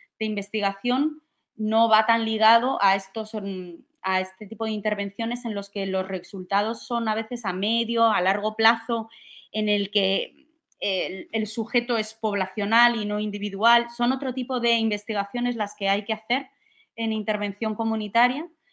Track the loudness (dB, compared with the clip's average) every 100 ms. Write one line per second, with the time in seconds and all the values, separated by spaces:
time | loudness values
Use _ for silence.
0 | _ -6 -4 -4 -4 -2 -2 -2 0 0
1 | 0 -4 _ _ _ -6 0 4 6 6
2 | 4 2 0 4 6 6 4 2 2 2
3 | -2 -8 -6 -6 -4 -6 -8 -12 -18 _
4 | -2 -2 -2 -8 -12 -6 -4 -2 -2 -2
5 | -4 -4 -4 -4 -4 -6 -6 -6 -2 -2
6 | -2 -6 -8 -12 -2 0 0 -4 -4 -2
7 | 0 -2 -4 -6 -4 -2 0 0 0 2
8 | 4 4 2 0 0 4 4 4 0 -4
9 | -4 -14 -20 -20 -8 -2 2 2 2 0
10 | 2 0 -4 -10 _ _ _ _ -4 -2
11 | -4 -6 -6 -4 -2 -4 -2 -2 0 -2
12 | -4 -4 -2 -2 -4 -4 2 4 4 2
13 | -2 -2 -4 -4 -6 2 4 4 2 -2
14 | 0 0 -4 -6 -4 -2 2 2 0 -2
15 | -2 -4 -4 -2 -2 -2 -4 -2 0 0
16 | -2 -6 -2 -4 -4 _ _ _ _ -6
17 | -2 -2 -2 -2 -4 -4 -4 -2 -2 -2
18 | 0 2 2 2 -8 _ _